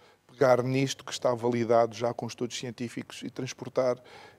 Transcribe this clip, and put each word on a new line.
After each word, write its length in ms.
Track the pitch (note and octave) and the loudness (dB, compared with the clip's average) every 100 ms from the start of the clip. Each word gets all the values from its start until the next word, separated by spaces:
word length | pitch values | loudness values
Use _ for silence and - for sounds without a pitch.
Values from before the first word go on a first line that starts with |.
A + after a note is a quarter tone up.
| _ _ _ | _ _ _
pegar 300 | B2 C3 B2 | 2 4 6
nisto 420 | B2 C3 C3+ - | 4 0 0 -4
que 60 | - | -10
está 220 | - B2+ | -2 -2
validado 580 | A#2+ A#2+ A#2+ A2+ A#2 A#2 | 0 0 0 4 4 4
já 200 | G#2+ A#2+ | 0 -4
com 100 | - | -4
estudos 320 | A#2 - A#2+ - | -8 -6 -8 -6
científicos 640 | B2+ A2+ A#2+ - - - | -10 -8 -8 -8 -12 -12
e 40 | C3 | -12
transportar, 680 | - C3 - B2+ - B2+ B2 - - - | -8 -10 -10 -4 0 0 -2 -8 -20 -20